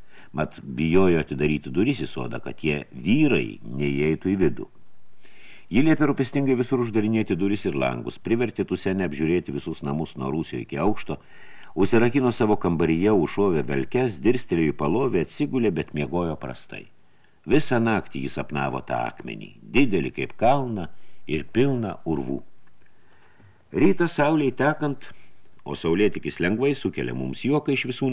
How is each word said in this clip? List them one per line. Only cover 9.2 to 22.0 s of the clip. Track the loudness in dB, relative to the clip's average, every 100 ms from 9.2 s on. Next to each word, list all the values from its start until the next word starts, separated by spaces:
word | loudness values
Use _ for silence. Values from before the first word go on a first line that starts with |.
| 0 0 -2
visus | -6 -6 -6
namus | -4 -4 -4 -6
nuo | -4
rūsio | -4 -4 -6 -6
iki | 0
aukšto, | 2 2 -2 -8 -10 -16 -14 -14 -6 0
užsirakino | 4 6 4 4 2
savo | 2 4 4
kambaryje, | 2 2 2 4 4
užšovė | 4 2 2 2 2 0
velkes, | -2 0 0 0 2
dirstelėjo | 2 2 2 2 2
į | 2
palovę, | 0 2 2 0 -2
atsigulė, | -2 -2 0 0
bet | 0 -4
miegojo | -4 -2 -2 -2 -4
prastai. | -8 -12 -14 -16 -16 -20 -20 -20 -20 _ 2
Visą | 4 4 2
naktį | 2 0 -2 -6
jis | -6 -6
sapnavo | -4 -2 -2 -4
tą | -4 -4 -4
akmenį, | -6 -12 -12 -14 -18 0 4
didelį | 6 4 0 -4
kaip | -6 2
kalną | 4 4 0 -4 -6 -8 -8 -6 -4
ir | -4
pilną | 0 2 2 2 -2 -4